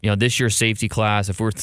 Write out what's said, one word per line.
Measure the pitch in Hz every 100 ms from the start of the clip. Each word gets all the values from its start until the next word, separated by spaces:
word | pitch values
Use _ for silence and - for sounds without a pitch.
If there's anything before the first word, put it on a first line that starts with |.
you | 107
know, | 101
this | 120 -
year's | 120 -
safety | 113 107 113
class, | - 107 104 98
if | 92
we're, | 110 -